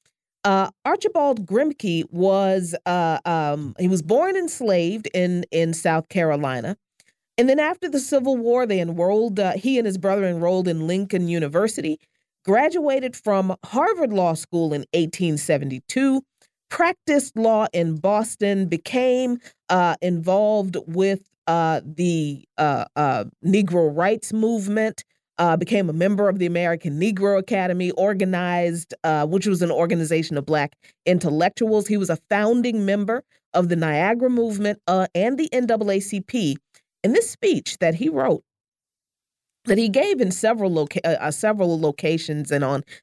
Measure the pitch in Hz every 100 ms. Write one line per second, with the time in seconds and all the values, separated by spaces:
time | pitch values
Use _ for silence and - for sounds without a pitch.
0 | _ _ _ _ 202 190 196 - 269 370
1 | 415 349 285 233 180 202 302 285 208 165
2 | - 175 190 196 196 190 175 165 - 180
3 | 165 156 - 165 147 147 147 - 180 185
4 | 156 240 370 381 339 - 233 180 170 214
5 | - 185 180 180 - 165 165 160 175 160
6 | - 185 165 147 143 127 117 208 _ _
7 | _ _ _ - 254 277 302 359 359 277
8 | 247 277 254 254 226 247 240 190 170 170
9 | 180 214 233 196 190 196 247 262 220 185
10 | 190 202 190 170 170 185 180 165 160 185
11 | 196 185 170 170 147 165 220 - 156 -
12 | _ _ _ _ - 214 302 339 294 269
13 | 254 - 214 196 190 180 - 240 359 370
14 | 277 202 175 160 - 175 165 147 - 170
15 | 165 - 180 151 - 147 139 131 - 262
16 | 269 269 - _ _ _ _ - 339 381
17 | - 294 - 220 226 220 214 175 170 156
18 | 190 208 226 - 202 196 185 170 - 254
19 | 254 254 254 240 - _ - 185 175 156
20 | 180 170 165 190 208 214 190 165 - 170
21 | 196 196 - _ - 170 160 151 - 156
22 | 175 165 151 143 - - 151 131 - -
23 | 147 127 104 - 170 196 196 175 156 147
24 | 185 220 - 220 220 226 196 208 220 -
25 | - _ _ - 170 165 180 214 180 160
26 | 190 202 202 190 175 175 175 170 165 147
27 | 202 190 196 196 190 208 180 180 180 -
28 | 196 196 185 180 180 175 175 170 - -
29 | 160 156 151 185 202 180 175 139 170 170
30 | 156 165 160 147 143 156 143 - _ _
31 | - 180 160 151 180 - 220 214 208 208
32 | 180 160 - 202 214 240 247 220 196 202
33 | 202 240 - _ _ 180 175 170 160 147
34 | 185 233 254 240 233 202 208 208 - 185
35 | 185 170 220 269 320 254 240 226 208 196
36 | 196 202 - 247 165 135 _ _ _ _
37 | 196 311 466 - 403 294 - - 165 165
38 | 277 294 254 160 - _ _ _ _ _
39 | _ _ _ _ _ _ - 202 226 220
40 | 403 320 196 - 220 226 196 160 147 -
41 | 165 156 151 147 214 214 175 165 160 143
42 | 160 165 160 151 147 143 135 143 - -